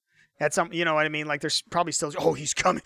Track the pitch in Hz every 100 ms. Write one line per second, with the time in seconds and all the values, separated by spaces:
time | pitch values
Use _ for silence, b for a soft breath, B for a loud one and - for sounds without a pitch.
0 | _ _ _ - 151 190 170 165 170 156
1 | 151 151 151 147 147 - - 170 170 143
2 | 151 147 165 139 147 - - 233